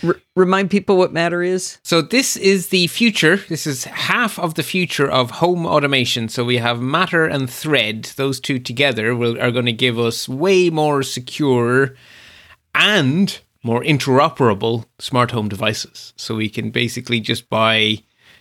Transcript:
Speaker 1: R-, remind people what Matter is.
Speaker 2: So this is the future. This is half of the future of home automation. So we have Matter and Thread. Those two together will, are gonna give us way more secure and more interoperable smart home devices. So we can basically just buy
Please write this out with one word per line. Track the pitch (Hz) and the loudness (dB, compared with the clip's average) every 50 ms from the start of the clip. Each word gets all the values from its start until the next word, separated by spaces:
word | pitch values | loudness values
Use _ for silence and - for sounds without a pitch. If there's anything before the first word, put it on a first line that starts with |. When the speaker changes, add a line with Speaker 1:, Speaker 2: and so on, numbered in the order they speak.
| - | -2
Speaker 1:
R-, | 165 - - _ _ - | -2 -2 -2 _ _ 0
remind | 180 185 180 190 190 202 170 | 0 2 2 2 0 0 2
people | 202 202 190 - 202 185 | 0 0 2 2 2 4
what | 185 - - | 4 2 2
Matter | 165 170 170 175 175 175 | 0 -2 0 0 -2 -2
is. | 180 185 185 - - - - - | -2 -2 -2 -4 -8 -12 -12 -6
Speaker 2:
So | - 170 165 | -2 0 0
this | 160 170 220 262 269 - - - | 0 2 0 0 0 0 -2 0
is | 196 190 196 190 170 - | 2 2 2 2 2 0
the | 190 185 175 165 | 0 2 0 0
future. | - - 233 233 208 - 165 156 180 202 | 0 2 2 2 2 4 4 4 4 2
This | - - 165 143 - 156 | 0 -4 -8 -6 -4 -4
is | 135 127 - | -6 -6 -6
half | - - - - - 185 226 240 214 - - | -10 -8 -6 -4 -2 0 0 0 -2 -4 -4
of | 175 165 156 | -6 -4 -4
the | - 147 | -4 -6
future | - - 185 180 165 - - 143 - | -4 -2 -2 -2 -2 0 -2 0 2
of | - 131 127 113 | 2 0 0 0
home | - - 165 180 180 175 165 175 | -2 0 0 2 2 2 0 0
automation. | 170 151 143 143 139 131 120 123 - 127 113 110 | 2 2 2 2 2 2 0 0 -2 -4 -4 -4
So | - 131 120 | -4 -2 -2
we | 120 123 120 | 0 0 0
have | 113 120 120 120 | 0 0 -2 -2
Matter | 123 131 147 165 185 175 175 165 160 160 | -2 -2 0 0 0 0 2 0 0 2
and | - 143 135 123 | 0 -2 -4 -4
Thread. | - - - 156 147 127 110 107 110 110 - - - | -6 -6 -4 0 2 2 2 0 -2 -6 -8 -10 -6
Those | - 135 139 139 - | -4 -2 -2 -2 -4
two | - - 139 127 | -4 -4 -4 -4
together | 127 - 120 123 143 139 123 113 107 117 123 | -4 -6 -2 0 0 0 2 0 0 -2 0
will, | 117 120 117 117 - | 0 0 -2 -2 0
are | 123 123 | -2 -2
gonna | 117 123 120 120 113 | 0 0 0 -2 -2
give | 107 127 123 117 117 | 0 0 0 0 0
us | 117 117 113 - - - | -2 -2 -2 -4 -6 -8
way | 131 135 170 196 196 185 180 175 | -6 -2 0 2 4 4 4 2
more | 160 156 151 151 147 139 131 | 2 0 0 0 0 0 -2
secure | - - 131 123 - - - 151 139 127 123 120 120 123 131 135 127 - - - - - - - - - - - - - _ _ _ - | -4 -6 -10 -10 -10 -6 -2 0 2 2 2 2 2 2 2 2 0 -2 -8 -20 -20 -20 -20 -20 -20 -20 -20 -20 -20 -20 _ _ _ 0
and | 147 170 196 214 196 139 127 143 180 202 - - - _ _ _ _ | 2 2 4 4 4 2 2 2 2 2 0 -2 -6 _ _ _ _
more | - 117 113 123 - | -4 -2 -2 0 2
interoperable | 151 147 127 - 135 127 135 147 160 160 - 139 113 101 95 110 113 117 120 113 _ _ - | 2 2 2 2 2 4 4 4 2 2 2 2 2 2 2 0 -2 -2 -2 -6 _ _ -14
smart | - - 120 123 123 120 | -10 -4 0 0 0 0
home | 117 113 107 104 | 0 -2 -4 -4
devices. | 98 95 107 107 113 - - - - - - - - | -4 -4 -2 -2 -2 -4 -6 -12 -14 -20 -20 -20 -16
So | - - - 113 | -12 -8 -6 -4
we | 107 107 104 | -4 -4 -4
can | - 117 113 110 | -4 -6 -6 -4
basically | 113 120 120 117 - 123 123 - 120 117 | -2 -2 -2 -2 -4 -6 -6 -4 -2 -2
just | 107 - 117 - - - | -2 -2 -4 -6 -4 -4
buy | - 110 110 110 110 110 110 110 110 107 - _ _ _ _ - - _ | -2 0 2 2 4 4 2 2 0 -2 -6 _ _ _ _ -20 -20 _